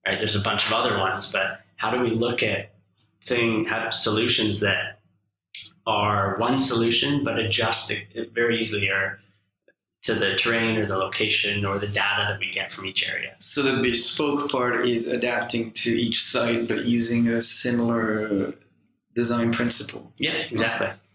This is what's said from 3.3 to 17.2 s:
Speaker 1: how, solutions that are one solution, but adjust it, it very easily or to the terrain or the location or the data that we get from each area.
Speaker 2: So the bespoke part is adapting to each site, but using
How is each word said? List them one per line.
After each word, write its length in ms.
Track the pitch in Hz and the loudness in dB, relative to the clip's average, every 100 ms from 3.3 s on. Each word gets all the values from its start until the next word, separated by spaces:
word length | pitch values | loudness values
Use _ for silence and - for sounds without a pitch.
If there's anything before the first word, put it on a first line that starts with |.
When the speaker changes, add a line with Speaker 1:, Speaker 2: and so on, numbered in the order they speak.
| 123 117 110 110 | 0 2 2 0
Speaker 1:
how, 260 | 113 - | -2 0
solutions 720 | - 113 107 123 123 107 104 | 0 2 2 2 2 2 2
that 380 | 101 92 - - _ _ _ _ _ - - - - | 0 0 -4 -12 _ _ _ _ _ -4 -4 -6 -2
are 520 | 104 104 101 98 95 | 2 2 2 0 0
one 200 | 120 135 | 0 2
solution, 640 | - 117 117 117 139 143 | 2 2 2 2 2 0
but 140 | 120 113 | 0 -2
adjust 540 | 107 107 113 110 - | 0 0 2 0 0
it, 140 | 107 101 | -2 -6
it 200 | 117 117 | -10 -6
very 260 | 117 117 113 | 0 0 2
easily 300 | 107 104 98 | 0 0 0
or 300 | 98 - - _ _ _ _ _ _ _ _ | 0 -2 -6 _ _ _ _ _ _ _ _
to 120 | - | -2
the 220 | 107 101 - | 0 0 0
terrain 420 | 117 113 113 110 | 0 2 0 0
or 80 | 101 | 0
the 120 | 95 | -2
location 680 | 95 - 104 - 104 101 98 | -2 -2 0 0 0 -2 -2
or 120 | 98 | -2
the 100 | 101 | -2
data 380 | 101 101 104 101 | -2 0 0 -2
that 100 | 101 | -4
we 100 | 101 | -6
get 200 | 98 95 | -6 -8
from 140 | 95 95 | -8 -6
each 240 | - - | -4 -2
area. 260 | - - - | -4 -8 -2
Speaker 2:
So 220 | - 147 | 0 2
the 200 | 135 123 | 2 2
bespoke 680 | 123 117 - - 147 143 143 | 2 2 0 0 0 0 -2
part 380 | 131 123 120 123 | -2 0 0 0
is 240 | 117 120 | 0 0
adapting 600 | 120 120 120 - 117 113 | 0 0 -2 -2 -4 -2
to 200 | - 120 | -2 0
each 320 | 113 120 117 | 0 2 0
site, 440 | - 123 117 117 117 | 2 0 0 0 0
but 180 | 101 117 | -2 0
using 420 | 120 113 120 | 2 2 2